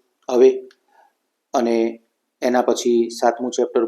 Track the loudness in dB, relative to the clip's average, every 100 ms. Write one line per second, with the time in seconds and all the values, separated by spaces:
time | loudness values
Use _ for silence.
0 | _ _ -4 4 4 4 -6 _ _ _
1 | _ _ _ _ _ -2 0 0 -2 -4
2 | _ _ _ _ -2 0 0 -2 0 0
3 | -2 -2 -2 -2 -6 -4 -2 -2